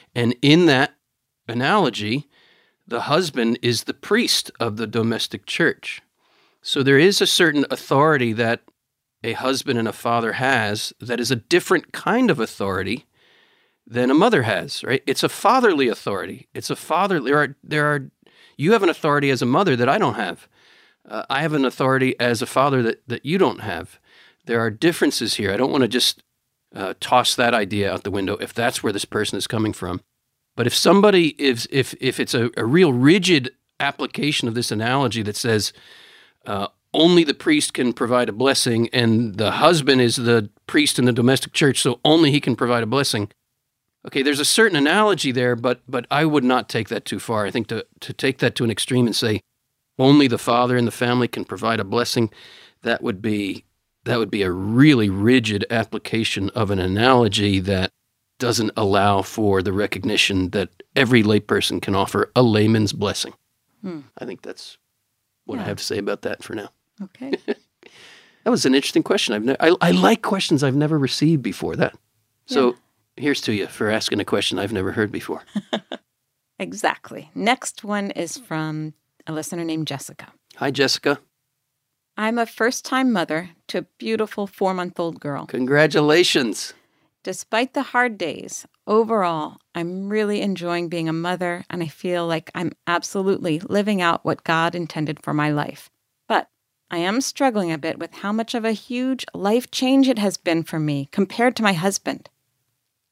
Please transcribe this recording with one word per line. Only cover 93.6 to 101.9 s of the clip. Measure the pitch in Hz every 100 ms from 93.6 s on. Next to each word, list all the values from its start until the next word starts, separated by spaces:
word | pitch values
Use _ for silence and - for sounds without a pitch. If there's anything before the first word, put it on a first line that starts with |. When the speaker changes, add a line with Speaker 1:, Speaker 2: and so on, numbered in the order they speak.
| 196 202 208 196
Speaker 2:
out | 170 - 160
what | 156
God | - 160 170
intended | 175 160 160 151 151
for | -
my | 147 151
life. | 147 - - - _ _ _ -
But | 208 - _ _ _ -
I | 175
am | 175 233
struggling | - - 269 208 175
a | 156
bit | 160 -
with | 165 -
how | 202
much | 220 226 240
of | 220
a |
huge | 214 - 247 262 262 - 175
life | 196 240 -
change | - 254 269 262
it | 226
has | 202 170
been | 180 165
for | 165 160
me | 151 143 139
compared | - 190 - 247 226
to |
my | 214
husband. | 170 196